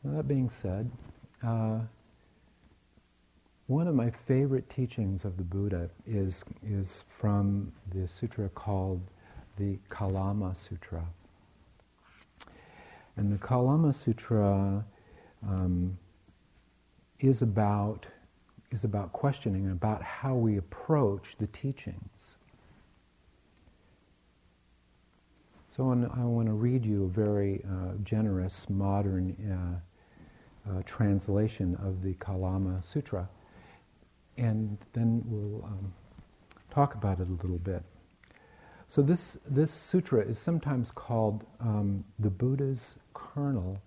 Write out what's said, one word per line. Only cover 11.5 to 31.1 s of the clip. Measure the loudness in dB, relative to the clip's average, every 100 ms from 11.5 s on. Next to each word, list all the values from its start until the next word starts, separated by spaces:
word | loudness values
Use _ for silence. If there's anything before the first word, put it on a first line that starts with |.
| _ -20 -20 _ _ _ -20 -20 _ -20 -20 -20 -20 -20 -20 -16 -4
And | 0
the | 0
Kalama | 0 2 4 4 4
Sutra, | 2 0 -2 2 4 4 4 2 0 -4 -12 -20 -20 -20 -10 -4
um, | 0 2 2 0 -4 -12 _ _ _ _ _ _ _ _ _ _ _
is | 4 4
about, | 4 4 2 2 0 -4 -10 -20 -20 _ _ -20 -8
is | -4
about | -2 -2 -4
questioning | -2 -2 0 -2 0 0
about | 0 0 -2
how | -6 -6 -2
we | 2 4 2
approach | -2 -12 0 4 4 0 -6 -6
the | -6
teachings. | -4 -6 -6 -8 -12 -14 -20 -20 -20 _ -20 -20 -20 -20 _ _ _ _ _ _ _ -20 _ _ _ _ _ _ _ _ _ _ _ _ _ _ _ _ _ _ -20 -20
So | -2
I | 2
wanna, | 2 2 0
I |
wanna | 0 2 2
read | 2 2 2 2
you | 2
a | 2
very, | 2 2 2 2 0 -4
uh, | -4 -4 -4
generous, | -2 0 2 2 -2 -4 -2
modern, | 0 2 2 2 2 0 -2 -4
uh, | -2 -2 -4 -8 _ _ -20 -20 -20 -20 -14 -6
uh, | -4
translation | -6 0 4